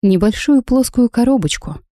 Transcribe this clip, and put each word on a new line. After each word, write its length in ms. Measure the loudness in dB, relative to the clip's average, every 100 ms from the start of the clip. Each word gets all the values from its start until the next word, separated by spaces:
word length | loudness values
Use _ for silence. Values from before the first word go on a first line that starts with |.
Небольшую 600 | 2 2 0 -2 0 0
плоскую 480 | 2 0 0 0 0
коробочку 680 | 2 0 0 -2 -6 -10 -14 _